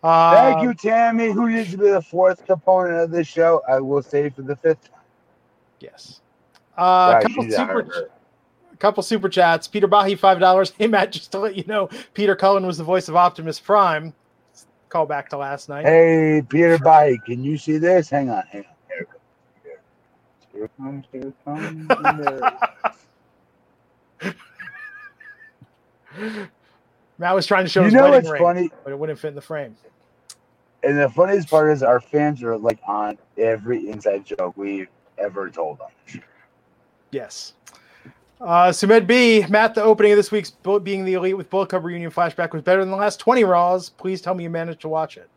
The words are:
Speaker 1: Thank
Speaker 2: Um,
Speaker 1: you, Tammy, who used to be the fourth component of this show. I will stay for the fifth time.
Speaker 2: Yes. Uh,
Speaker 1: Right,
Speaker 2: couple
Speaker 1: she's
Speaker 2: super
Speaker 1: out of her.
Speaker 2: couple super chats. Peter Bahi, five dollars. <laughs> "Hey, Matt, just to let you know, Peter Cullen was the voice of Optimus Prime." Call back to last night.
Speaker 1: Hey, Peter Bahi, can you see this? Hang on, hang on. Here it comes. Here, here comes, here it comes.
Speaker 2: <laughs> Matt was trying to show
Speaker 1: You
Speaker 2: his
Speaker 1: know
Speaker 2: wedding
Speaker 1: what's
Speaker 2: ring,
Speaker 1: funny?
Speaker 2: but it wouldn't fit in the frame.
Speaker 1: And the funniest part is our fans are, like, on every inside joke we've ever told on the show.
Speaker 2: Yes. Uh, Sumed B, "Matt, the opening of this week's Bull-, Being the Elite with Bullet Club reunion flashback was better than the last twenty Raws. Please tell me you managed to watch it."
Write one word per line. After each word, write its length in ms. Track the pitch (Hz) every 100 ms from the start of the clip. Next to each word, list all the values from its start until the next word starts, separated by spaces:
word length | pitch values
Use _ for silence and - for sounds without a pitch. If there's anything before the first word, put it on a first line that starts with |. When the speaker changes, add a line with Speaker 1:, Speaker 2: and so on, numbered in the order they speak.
Speaker 1:
Thank 580 | 165 165 165 190 262 160
Speaker 2:
Um, 60 |
Speaker 1:
you, 80 | 247
Tammy, 580 | 208 208 226 233 226 226
who 160 | 202 233
used 240 | 226 208
to 40 | 190
be 140 | 202
the 100 | 190
fourth 460 | 165 170 185 185 -
component 540 | 185 - 185 180 170
of 100 | 165
this 160 | 170 156
show. 360 | - 165 165 -
I 120 | 131
will 200 | 135 143
stay 300 | 135 143 147
for 100 | 131
the 120 | 135 143
fifth 280 | 165 156 _
time. 100 | _ _ _ _ _ _ _ _ _
Speaker 2:
Yes. 400 | - _ - - _ _ _ _ _ -
Uh, 320 | 180 185 180
Speaker 1:
Right, 80 | -
Speaker 2:
couple 180 | - -
Speaker 1:
she's 120 | 113 107
Speaker 2:
super 160 | 254
Speaker 1:
out 80 | -
of 60 | -
her. 220 | - - _ _ _ _ _ _ _
Speaker 2:
couple 240 | 202 208
super 260 | 190 220 190
chats. 380 | 185 175 165 -
Peter 200 | 208 202
Bahi, 260 | 208 196
five 240 | 196 190 185
dollars. 320 | 185 185 190
<laughs> 40 | _
"Hey, 80 | 214
Matt, 240 | 214 170
just 200 | - -
to 60 | 196
let 160 | 208 196
you 80 | 208
know, 240 | 214 185 220 -
Peter 200 | - 202 190
Cullen 280 | 190 196
was 140 | 185 160
the 60 |
voice 240 | 160 185 -
of 80 | 160
Optimus 420 | 175 - 160 151
Prime." 540 | _ 208 190 156 160 - _ _ _ _ _ _ _
Call 160 | 170
back 240 | 156 147 143
to 60 | 139
last 320 | 139 139 -
night. 160 | 143
Speaker 1:
Hey, 580 | 147 165 165 165 156 151 131
Peter 300 | 147 170 165
Bahi, 400 | 143 156 147 123
can 240 | 110 120
you 140 | 135 151
see 180 | - 156
this? 320 | 170 180 156
Hang 220 | 143 135
on, 120 | 107 -
hang 140 | 101
on. 100 | 98 _ _
Here 120 | 87 85 _ _ _ _ _ - - _ _ _ _ _ _ _ 101
it 60 | 110 _
comes. 260 | 135 139 131
Here, 80 | 131
here 140 | 135 135
comes, 400 | - 151 156 160 156
here 460 | - 151 156 143 135
it 40 | 127 - 123 _ 220 - _ _ _ _ _ _ _ _ _ _ _ _ 180 - _ _ - - 906 - - _ - - - _ _ _ _ _ _ 156 214
comes. 160 | 214 190
Speaker 2:
<laughs> 0 | _ _ _ _ _ _ _
Matt 160 | 170
was 120 | 190 -
trying 180 | 202
to 60 | 185
show 100 | 196
Speaker 1:
You 60 | 190
Speaker 2:
his 80 |
Speaker 1:
know 80 | 233
Speaker 2:
wedding 120 | 277 277
Speaker 1:
what's 140 | 160
Speaker 2:
ring, 120 | 151
Speaker 1:
funny? 280 | 170 175 175 -
Speaker 2:
but 80 | 139
it 60 | 139
wouldn't 200 | 156 147
fit 100 | 156
in 60 |
the 60 | 143
frame. 360 | - 156 135 107 _ _ _ _ _ - _ _ _ _
Speaker 1:
And 140 | 139 143
the 100 | 143
funniest 380 | 117 185 196 156
part 220 | 156 151
is 100 | 151
our 180 | 131 123
fans 420 | - 151 147 139
are, 140 | 120 113
like, 220 | 113 110 -
on 320 | 104 104 104 _ -
every 520 | 113 113 104 123 98
inside 340 | 107 104 101
joke 300 | 98 - 90 92
we've 320 | 101 98 95 _ _ -
ever 320 | 101 92 95
told 300 | 85 80 73
on 80 | - _ _
the 60 |
show. 60 | - _ _ _ _ _ _ _ _ _
Speaker 2:
Yes. 440 | 139 110 - - _ - _ _ _ - _ _ _
Uh, 280 | - 170 180
Sumed 380 | 175 196 226 185
B, 360 | 247 240 220 175
"Matt, 260 | 208 220
the 80 | 226
opening 300 | 214 214 208
of 40 | 208
this 140 | 202
week's 220 | 214 180
Bull-, 260 | _ 185 202
Being 260 | 180 196
the 100 | 190
Elite 220 | 185 185 190
with 140 | 180
Bullet 200 | 190 190
Club 140 | 185
reunion 280 | 170 175 170
flashback 400 | 160 170 160 170
was 100 | 165
better 160 | 151 190
than 100 | 190
the 60 | 190
last 220 | 208 208
twenty 240 | - 254
Raws. 460 | 208 175 175 185 175
Please 320 | _ 185 185
tell 140 | 180
me 100 | 185
you 60 | 170
managed 300 | 165 170 160
to 60 | 156
watch 280 | 156 160 -
it." 120 | -